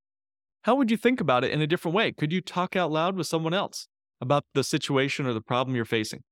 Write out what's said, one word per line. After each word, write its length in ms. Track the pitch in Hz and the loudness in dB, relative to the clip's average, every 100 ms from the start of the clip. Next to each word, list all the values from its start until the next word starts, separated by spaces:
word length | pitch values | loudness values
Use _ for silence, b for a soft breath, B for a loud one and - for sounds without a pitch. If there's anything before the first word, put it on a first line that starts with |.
| _ _ _ _ _ _ | _ _ _ _ _ _
How 120 | - 269 | 2 4
would 160 | 233 | 2
you 60 | 226 | 2
think 220 | 240 254 | 2 2
about 240 | 147 123 | 2 2
it 80 | 127 | 2
in 100 | 147 | 0
a 60 | 151 | 0
different 280 | 175 170 190 | 0 0 0
way? 160 | 170 | 0
Could 200 | - 151 | -2 -2
you 100 | 185 | -2
talk 340 | - 180 180 190 | -4 -4 -2 0
out 160 | 165 | 0
loud 240 | 156 175 190 | 0 -2 -2
with 100 | 156 | -4
someone 280 | 165 160 | -2 -2
else 340 | 185 - - - _ _ - | -2 -4 -8 -16 _ _ -6
about 260 | 127 143 - | 0 0 0
the 100 | 143 | -2
situation 640 | 123 151 - 135 139 - 131 | 0 -2 0 0 0 -2 -2
or 80 | |
the 80 | 110 | -4
problem 340 | - 123 131 123 | -2 -2 0 -2
you're 100 | 113 | 0
facing? 380 | 113 110 - - | -2 -2 -8 -16